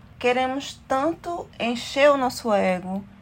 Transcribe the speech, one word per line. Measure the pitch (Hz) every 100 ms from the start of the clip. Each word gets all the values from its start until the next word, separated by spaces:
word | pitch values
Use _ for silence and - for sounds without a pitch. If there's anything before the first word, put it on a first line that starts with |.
| - -
Queremos | 247 247 262 269 - - -
tanto | 269 302 330 349 349 - -
encher | 233 240 - 277 294
o | 277
nosso | 254 - 233
ego, | 202 190 180 185 196 - -